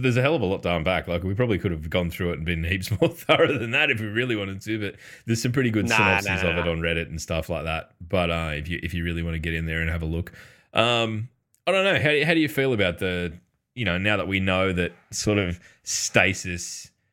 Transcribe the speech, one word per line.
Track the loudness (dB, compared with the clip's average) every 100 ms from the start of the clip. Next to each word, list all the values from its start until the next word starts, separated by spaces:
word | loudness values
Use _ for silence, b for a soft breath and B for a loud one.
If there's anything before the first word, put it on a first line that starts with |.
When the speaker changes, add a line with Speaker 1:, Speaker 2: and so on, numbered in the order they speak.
Speaker 1:
there's | 2 4
a |
hell | 4
of | 2
a |
lot | 0 0
to | 0
unpack. | 2 2 0 0
Like, | -2
we | -2
probably | 0 2 2
could | 0
have | -4 -2
gone | 0 0
through | 0 -2
it | -2
and |
been | -2 -2
heaps | 0 -2 -2
<laughs> | 0
more | 0
thorough | 0 2 4 4 2
than | -2
that | 0 0
if | 0
we | -2
really | -2 0
wanted | -2 -4 -6
to, | -6 -4
but | -4 -8 B B
there's | -2 0
some | 0
pretty | 2 2
good | 2 4
Speaker 2:
Nah, | 4 4 4
Speaker 1:
synopses | 2 0
Speaker 2:
nah, | 0
Speaker 1:
of | 0
it |
Speaker 2:
nah. | 0
Speaker 1:
on | 0
Reddit | 0 -2 -4
and | -6
stuff | -4 -4 -2
like | -4
that. | -4 -6 -8 -16
But, | -4 0 0
uh, | 0 -2
if | -4 -6
you, | -6
if | -4
you | -4
really | -4 -4
wanna | -4 -4
get | -4
in | -4 -2
there | -2
and | -2
have | -2
a | -2
look, | -4 -6 B B B B
um, | 0 2 2 0 -2 -8 _ _ _ 0
I |
don't | 2
know. | 2 2
How, | 2 2 2
how |
do | 2
you | 2
feel | 2 2
about | 2 2 0
the, | -2 -2 -4 -8 _ _ _ -4
you |
know, | -2 0
now | 0 0
that | 0
we | 0
know | 2 2 2
that | 0 -2 -4 _
sort | -4 0 2
of | 0 -4 B B
stasis | -8 -6 0 2 2 0 -6 -10 -10 -14 -16 _ _